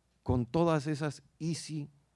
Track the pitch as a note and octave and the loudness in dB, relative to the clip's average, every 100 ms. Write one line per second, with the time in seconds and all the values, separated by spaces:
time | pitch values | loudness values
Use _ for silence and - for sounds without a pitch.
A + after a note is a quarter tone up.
0 | _ _ - B2 A#2+ E3 E3+ D#3 C#3 D3 | _ _ 0 0 2 2 4 4 2 -2
1 | D3+ C#3 - - D#3+ D#3+ - D#3 C#3+ _ | -4 -6 -14 -8 -4 -4 -4 -8 -10 _
2 | _ | _